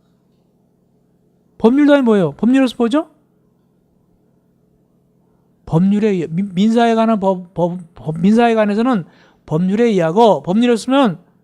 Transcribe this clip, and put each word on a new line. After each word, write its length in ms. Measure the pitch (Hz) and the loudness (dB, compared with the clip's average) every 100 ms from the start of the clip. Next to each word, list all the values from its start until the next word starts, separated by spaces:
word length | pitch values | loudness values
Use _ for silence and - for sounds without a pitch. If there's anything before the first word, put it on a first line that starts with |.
| _ _ _ _ _ _ _ _ _ _ _ _ _ _ _ - | _ _ _ _ _ _ _ _ _ _ _ _ _ _ _ -2
법률도 340 | 226 269 294 | 0 2 4
아닌 120 | 285 | 4
뭐예요? 280 | 240 208 160 | 2 2 0
법률로서 420 | 135 220 262 254 - | -2 0 2 0 -2
뭐죠? 320 | 233 285 339 _ _ _ _ _ _ _ _ _ _ _ _ _ _ _ _ _ _ _ _ _ _ _ _ _ - | -2 -2 -4 _ _ _ _ _ _ _ _ _ _ _ _ _ _ _ _ _ _ _ _ _ _ _ _ _ -4
법률에 420 | 160 190 208 220 | 0 2 0 0
의해, 160 | 190 156 | -2 -4
민-, 240 | 165 202 | -6 -6
민사에 400 | 175 220 233 233 | -2 0 2 0
관한 240 | 226 226 220 | 0 0 0
법, 360 | 190 185 180 | -2 -4 -8
법, 240 | - 175 180 - | -4 -4 -6 -16
법, 240 | - - 165 | -12 -10 -2
민사에 340 | 185 226 240 | 0 2 2
관해서는 500 | 220 208 202 247 220 156 _ _ _ - | 0 0 -2 -2 -2 -6 _ _ _ -8
법률에 380 | 156 185 202 | -4 -2 0
의하고 580 | 240 190 160 185 233 156 | 0 0 0 2 2 2
법률이었으면 760 | 143 208 247 233 - 269 247 156 _ _ | -2 -2 0 -2 0 0 0 -2 _ _